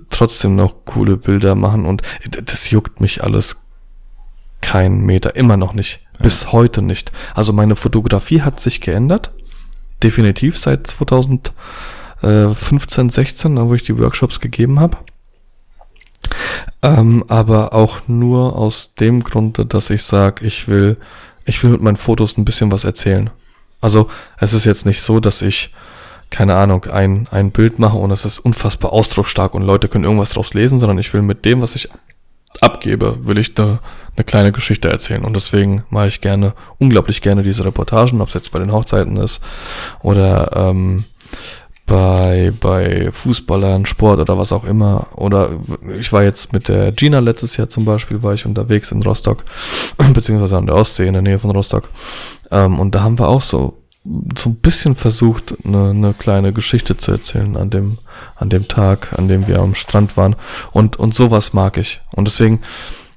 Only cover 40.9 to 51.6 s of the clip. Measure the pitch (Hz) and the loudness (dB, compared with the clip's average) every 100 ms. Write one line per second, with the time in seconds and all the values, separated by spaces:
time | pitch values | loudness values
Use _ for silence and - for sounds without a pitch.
40.9 | 92 - - - - - - - - - | -2 -6 -14 -20 -18 -16 -20 -20 -12 0
41.9 | 98 92 92 92 92 90 104 98 92 92 | 2 4 2 2 2 0 0 -2 0 0
42.9 | 92 - - - 117 - 95 95 95 101 | -2 -4 -4 -4 -4 -2 0 0 0 -2
43.9 | - 107 101 80 95 98 101 110 107 104 | 2 2 4 2 0 -2 -4 -2 0 2
44.9 | 98 - - 98 98 92 85 - - - | 0 -4 -6 0 2 0 -4 -10 -12 -10
45.9 | 101 117 104 101 - - 95 - 98 98 | -10 0 2 2 0 -4 -4 0 0 0
46.9 | 107 147 143 117 113 117 - 113 - 107 | 2 2 4 2 -2 -4 -4 -4 -2 0
47.9 | 107 - 107 110 104 113 107 113 107 - | -2 -4 -4 -2 -2 -4 -4 0 0 0
48.9 | 107 101 107 110 110 - - - - - | -2 -2 0 -2 -2 -6 -10 -8 -6 -6
49.9 | - 135 127 110 107 98 95 - 87 113 | 2 4 4 2 0 2 0 2 2 2
50.9 | - 92 95 98 98 101 98 | 0 0 0 0 0 0 0